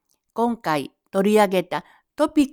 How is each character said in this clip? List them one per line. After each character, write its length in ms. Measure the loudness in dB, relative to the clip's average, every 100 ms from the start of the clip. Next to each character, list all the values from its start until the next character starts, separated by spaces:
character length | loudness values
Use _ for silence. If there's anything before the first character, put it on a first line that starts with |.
| _ _ _
今 240 | -6 -4 -4
回 360 | -4 -4 -6 _ _
取 200 | -2 2
り 60 | 2
上 100 | 2
げ 160 | 0
た 200 | -4 -8 -12 _ _ -4
ト 120 | -2
ピ 140 | 0
ッ 60 | -2